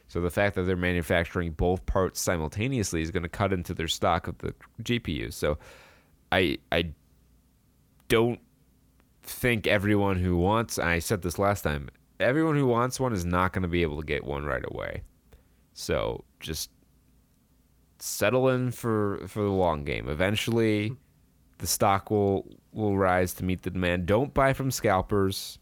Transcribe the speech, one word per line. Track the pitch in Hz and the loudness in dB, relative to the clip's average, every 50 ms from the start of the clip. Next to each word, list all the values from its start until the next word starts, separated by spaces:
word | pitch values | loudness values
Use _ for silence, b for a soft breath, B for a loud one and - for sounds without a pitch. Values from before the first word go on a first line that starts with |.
| b - | b -8
So | - 87 | -4 -2
the | 87 87 | -2 0
fact | - 107 101 101 98 | 2 2 2 2 2
that | 95 90 | 0 0
they're | 92 92 | 0 0
manufacturing | 90 90 90 87 87 80 - 92 85 85 - - 92 85 82 | 0 2 0 0 0 0 2 2 2 2 0 -2 -4 -4 -4
both | 78 - 90 87 92 90 - | -2 0 0 2 2 0 -2
parts | - - 98 92 85 - - | -2 0 2 0 0 -2 -2
simultaneously | - 104 92 82 78 76 - 98 110 135 139 120 98 - - 82 | -2 -2 0 0 -2 -4 -4 -4 -4 -2 0 -2 -2 -2 -2 -2
is | 80 80 | -2 -2
gonna | 82 92 85 82 | -2 -4 -4 -4
cut | - - 101 95 95 | -2 -2 0 0 0
into | 90 85 - 87 | -2 -4 -6 -6
their | - 82 | -6 -4
stock | 80 - - 107 92 85 92 - | -4 -4 0 0 0 0 0 -2
of | 90 - - | -6 -10 -8
the | - - - - - - _ - | -10 -10 -10 -10 -18 -20 _ -12
G | 110 - 120 117 | -4 -4 -4 -2
P | - - 78 62 57 | -2 -4 -4 -4 -6
Us. | 58 - | -8 -6
So | - 82 76 76 B B B B B B B B B B B B _ _ _ 90 | -2 0 0 0 B B B B B B B B B B B B _ _ _ 2
I, | 95 92 78 - - - _ | 2 2 2 0 -4 -4 _
I | - 85 85 80 71 - _ _ _ _ _ _ _ _ _ _ _ _ _ _ _ _ _ _ _ _ _ _ | -2 -2 -2 -2 -8 -14 _ _ _ _ _ _ _ _ _ _ _ _ _ _ _ _ _ _ _ _ _ _
don't | 117 113 117 120 117 - - _ _ _ _ _ _ _ _ _ _ _ _ _ _ _ | 2 4 4 2 0 -4 -10 _ _ _ _ _ _ _ _ _ _ _ _ _ _ _
think | - - - - - 123 120 107 - | -18 -16 -8 -2 0 2 2 2 2
everyone | - 98 104 95 104 107 101 101 98 95 | 2 2 2 4 4 4 4 4 2 2
who | 90 90 90 87 | 2 2 2 4
wants, | 87 87 95 107 113 113 - - | 4 4 4 4 2 0 -2 -4
I | - - 85 85 85 | -2 0 2 2 0
said | - - 117 90 | 0 -2 -4 -2
this | 82 87 - - | -2 -4 -2 2
last | 98 101 101 - | 2 2 2 0
time, | - 80 73 71 69 - - _ _ _ _ - | -2 -4 -4 -4 -6 -10 -16 _ _ _ _ 0
everyone | 92 117 135 156 160 160 147 | 0 2 2 2 2 2 2
who | 147 139 | 2 2
wants | 123 117 117 123 127 - - | 4 2 2 2 0 -2 -2
one | 131 123 113 | -2 -2 0
is | 92 85 | -2 0
not | 87 87 90 92 92 - | 0 2 2 2 2 0
gonna | 95 92 85 | -2 -2 0
be | 85 87 | 2 2
able | 85 78 73 73 | 0 0 -2 -6
to | 76 | -6
get | 76 76 69 - | -4 -4 -4 -4
one | 65 71 69 73 | -6 -6 -4 -4
right | 73 65 64 - - | -4 -4 -4 -4 -6
away. | - - 50 50 - - - - _ _ _ b b b b b b b b b _ | -8 -8 -8 -8 -8 -10 -12 -14 _ _ _ b b b b b b b b b _
So | - - - 82 64 53 57 58 - - _ _ _ | -10 -4 -2 -2 -2 -2 -2 -6 -8 -12 _ _ _
just | - 78 78 - - - _ _ _ _ _ _ _ _ _ _ _ _ _ _ _ _ _ _ _ _ _ _ _ _ _ _ | -10 -8 -8 -8 -8 -10 _ _ _ _ _ _ _ _ _ _ _ _ _ _ _ _ _ _ _ _ _ _ _ _ _ _
settle | - - - - 101 107 120 131 131 131 | -10 -8 -4 0 0 2 2 4 4 2
in | 127 127 127 123 | 2 2 0 -2
for, | 120 - - 117 110 107 104 101 98 - - | -4 -4 -2 -2 0 0 0 0 -2 -6 -8
for | 95 - 110 | -8 -4 -2
the | 104 101 | 0 2
long | 98 95 92 85 80 73 71 | 2 4 2 2 2 0 -2
game. | 71 64 55 55 64 | -4 -4 -4 -4 -4
Eventually, | 76 76 92 98 107 104 - 120 113 117 113 110 107 104 104 113 123 - _ _ _ _ _ _ _ _ _ _ _ - | -2 0 0 0 0 0 -2 0 2 2 2 2 2 0 0 -2 -6 -8 _ _ _ _ _ _ _ _ _ _ _ -10
the | - | -4
stock | 92 - - 113 104 98 95 - - | -4 0 2 4 4 2 2 0 2
will, | 107 104 101 98 98 - - - - - _ _ | 2 4 4 4 2 2 -2 -6 -16 -20 _ _
will | - 107 107 104 98 | -6 -2 0 0 2
rise | 98 98 92 90 92 92 92 - | 4 4 4 4 4 2 0 -2
to | - 92 | -4 -4
meet | 92 92 87 - | -4 -4 -2 -4
the | 92 | -6
demand. | 90 92 90 87 87 92 90 | -4 -2 0 0 0 0 2
Don't | 82 101 117 143 139 - | 2 2 2 2 0 0
buy | 143 135 135 131 | 2 2 2 2
from | - 135 135 | 0 -2 -4
scalpers, | - - - 107 95 92 90 - 107 101 98 95 95 - - - - - | -4 0 0 2 2 2 2 0 0 0 2 0 -2 -4 -10 -12 -14 -18